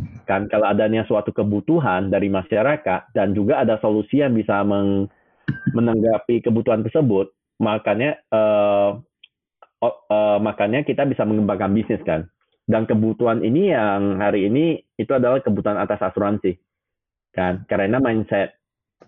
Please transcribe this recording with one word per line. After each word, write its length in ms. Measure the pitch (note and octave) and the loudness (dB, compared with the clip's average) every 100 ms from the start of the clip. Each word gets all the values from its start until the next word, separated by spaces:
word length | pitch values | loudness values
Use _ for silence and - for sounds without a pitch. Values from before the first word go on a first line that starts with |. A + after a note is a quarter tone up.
| - - | -12 -14
Kan 220 | - G2 G#2 | -6 -4 -2
kalau 200 | G#2+ G#2 | 0 0
adanya 360 | G#2 G#2+ A2+ | 2 2 0
suatu 260 | A2 G#2+ G#2+ | 0 -2 -2
kebutuhan 760 | G#2 G#2 G#2 G2 E3+ C3 F2+ G2 | -2 -2 -2 0 0 2 -2 0
dari 200 | G2 G2 | 0 0
masyarakat 840 | G2 F2+ G#2 B2 D3+ - F#2 - | -2 -2 0 0 0 -2 -4 -4
dan 240 | - G2 | -2 0
juga 280 | G2+ G2+ G#2+ | 0 0 2
ada 160 | A#2+ A2 | 2 0
solusi 440 | A2 G#2+ G#2 C#3 | 0 0 0 0
yang 120 | C#3+ | 2
bisa 280 | A#2 G#2+ G2+ | 0 0 0
meng-, 480 | G2+ G2+ G2+ G2 G2 _ _ _ - - - | 0 0 0 0 -2 _ _ _ -10 -6 -2
menanggapi 680 | A2+ A#2 A2+ A2+ G#2+ - A#2 | 0 2 2 2 0 0 -2
kebutuhan 400 | A#2 A2 G#2+ A2 | 2 0 0 0
tersebut, 480 | A2+ D#3+ C#3+ G2 G2 _ _ _ | 0 0 2 2 -2 _ _ _
makanya, 600 | A2 G#2+ - G#2 C#3 - _ | -2 0 -2 0 -2 -4 _
eh, 600 | A2 G#2+ G#2+ G2+ G2+ G2+ G#2 - _ - _ _ _ - _ | 0 2 4 2 2 0 -2 -12 _ -20 _ _ _ -20 _
o-, 160 | A#2+ - _ | -4 -4 _
eh, 280 | G#2+ G#2+ G#2 | 0 2 2
makanya 440 | G#2+ G#2 G#2 B2 | 0 -2 -2 -2
kita 240 | D3 C3 C#3 | -2 -2 -2
bisa 160 | C3 | 0
mengembangkan 520 | G#2+ G#2+ G#2 G2 G2+ | 0 0 0 0 0
bisnis 280 | G2+ A2 A2 | 0 0 -4
kan. 280 | - D#2+ D#2+ _ _ _ | -2 -4 -6 _ _ _
Dan 240 | - A2 A2+ | -2 -2 0
kebutuhan 560 | A2 A2 G#2+ A#2+ A2+ | 0 0 0 0 0
ini 320 | G2+ C3+ G3 | 0 2 2
yang 480 | D3 G#2+ G2+ G2+ F#2+ | 2 0 0 0 0
hari 240 | G2+ G2+ G2 | 0 0 0
ini 320 | B2 E3 D#3 _ | 2 0 -2 _
itu 160 | _ A2 | _ -2
adalah 320 | C3+ B2 C3+ | 0 2 0
kebutuhan 340 | B2 G2+ G2+ G#2 | 0 -2 -2 -2
atas 220 | G2 G#2 | -2 -2
asuransi. 560 | F#2 F2+ G2+ G2+ G2 F2+ _ _ _ _ _ _ _ | -4 -2 -2 0 -2 -4 _ _ _ _ _ _ _
Kan? 320 | - F#2 F#2 G2+ | -4 -2 -4 -4
Karena 320 | G#2 G2 A#2+ | -2 0 0
mindset, 560 | C3 A2 G#2 G#2 F#2+ - _ _ _ _ | 0 0 -2 -2 -2 -8 _ _ _ _